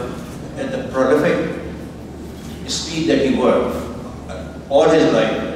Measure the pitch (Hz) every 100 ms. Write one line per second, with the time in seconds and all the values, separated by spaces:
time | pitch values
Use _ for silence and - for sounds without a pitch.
0 | 123 - - - - 139 131 131 - 131
1 | 131 151 170 - - - - - - -
2 | - - - - - - - - - 165
3 | - 135 135 120 120 - - - - -
4 | - - - - - - - - - 160
5 | - - 107 - -